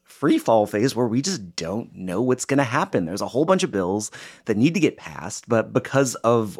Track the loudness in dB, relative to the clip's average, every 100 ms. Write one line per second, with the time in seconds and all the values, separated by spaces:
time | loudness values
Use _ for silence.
0 | _ -4 0 2 4 4 4 2 0 0
1 | 0 0 -2 -6 -8 -10 -6 -6 -8 -10
2 | -6 -2 0 0 0 0 0 -2 -2 -2
3 | -2 -4 -4 0 2 2 2 0 0 -2
4 | -4 -12 -20 -8 -2 2 2 4 2 0
5 | -10 -12 -12 -12 0 0 2 -2 0 0
6 | 0 0 2 2 0